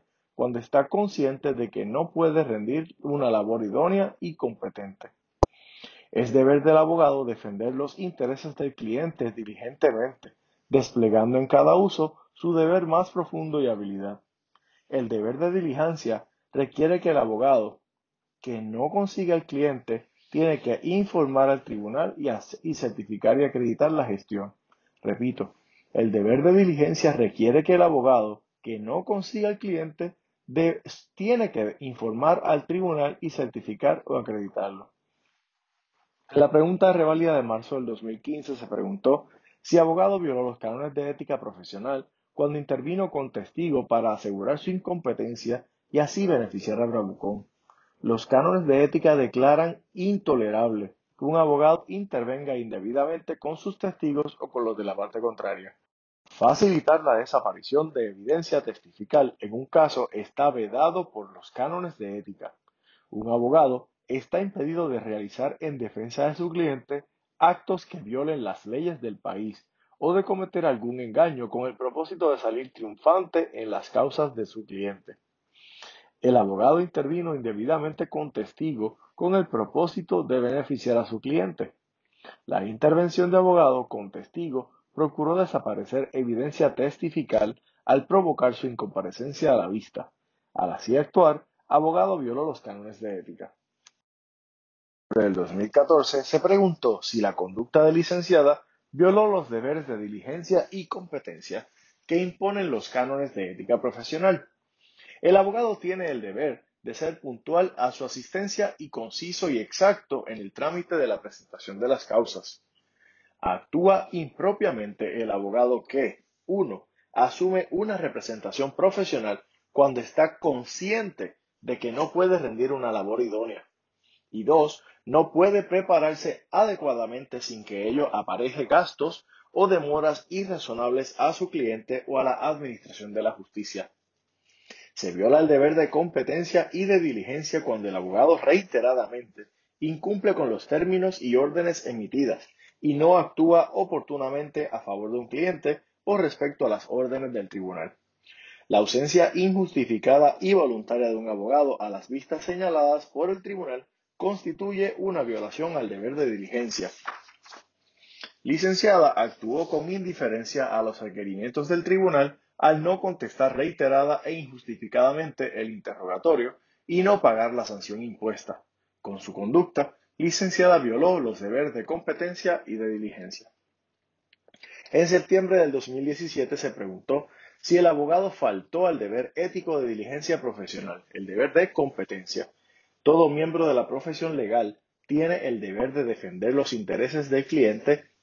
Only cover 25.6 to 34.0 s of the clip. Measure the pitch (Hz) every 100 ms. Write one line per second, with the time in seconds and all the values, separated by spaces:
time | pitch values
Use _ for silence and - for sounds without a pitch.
25.6 | _ _ _ - 113 104 101 131 165 190
26.6 | 185 147 147 160 156 131 107 - 110 139
27.6 | 156 180 175 147 123 123 107 104 _ _
28.6 | 117 113 107 156 185 202 190 214 208 208
29.6 | 202 165 160 - 175 _ _ _ - 135
30.6 | 165 160 - - _ - 196 240 214 117
31.6 | 104 - 131 120 113 113 151 185 - 151
32.6 | - 175 185 156 143 - 165 151 123 110
33.6 | 107 107 139 156